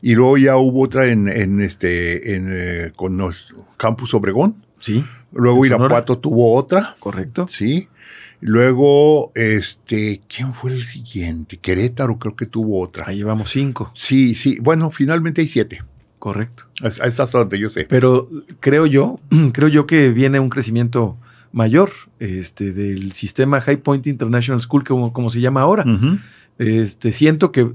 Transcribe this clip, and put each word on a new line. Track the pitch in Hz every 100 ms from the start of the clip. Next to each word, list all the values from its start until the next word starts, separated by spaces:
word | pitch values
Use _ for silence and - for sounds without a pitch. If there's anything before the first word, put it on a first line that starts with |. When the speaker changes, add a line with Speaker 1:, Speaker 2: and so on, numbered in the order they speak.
Speaker 1:
Y | 120
luego | 113 127 139
ya | 135 131
hubo | 131 127
otra | 135 135 127
en, | 113 101
en | 98 98 101
este... | 101 - 90 87 85 85 - 98
En, | 95
eh, | 92 90 87 85 -
con | 92 92
los | 92 87 - - - _
Campus | 113 117 120
Obregón. | 120 98 101 185 220 _ _
Speaker 2:
Sí. | - 107 147 - _
Speaker 1:
Luego | - 123 123 135
Speaker 2:
En |
Sonora. | 120 127 120
Speaker 1:
Irapuato | 117 123
tuvo | 113 110 120
otra. | 117 135 180 214 -
Speaker 2:
Correcto. | 101 92 131 120 180
Speaker 1:
Sí. | - 104 156 196 _ - - - _
Luego, | 113 110 123 127 139 143 151 151 120
este, | - 113 107 90 - _ 110 107 101 _
¿quién | - 131
fue | 120 127
el | 127 120
siguiente? | 117 117 98 85 80 78 -
Querétaro | - 92 120 120 135 113
creo | 113 -
que | 113
tuvo | 113 110 98
otra. | 90 - 78
Speaker 2:
Ahí | 98
llevamos | 104 107 104
cinco. | 135 139 123 110 -
Speaker 1:
Sí, | - 135 131 110
sí. | 135 -
Bueno, | 120 160 160
finalmente | - 139 165 165 156
hay | 156
siete. | - 143 - - _ _ _
Speaker 2:
Correcto. | 104 101 113 - - -
Speaker 1:
Es, | 113 104
es | 123 120
hasta | 131 127
donde | 113 98
yo | 104
sé. | - 80
Speaker 2:
Pero | 131 127 127 127 147 - -
creo | 139 147 160
yo, | 139 175 262 -
<clears throat> | 156 147
creo | 120 151
yo | 151 147
que | 160 139
viene | 117 135 139
un | 135
crecimiento | 135 117 117 120 123 113 - _ _ _
mayor, | 120 113 131 196 - - _
este, | 101 92 87 - 101
del | 95 101 98 95
sistema | - 101 - 135 139
High | 123 139
Point | 147 139 135
International | 131 113 120 120 127
School, | 113 143
como, | 135 131 120
como | 120 117
se | 117
llama | 127 135
ahora. | 143 208 131
Speaker 1:
Ujú. | 107 123 196 - _ _ _
Speaker 2:
Este, | 113 110 107 - 113
siento | 104 151 156 180
que, | 180 117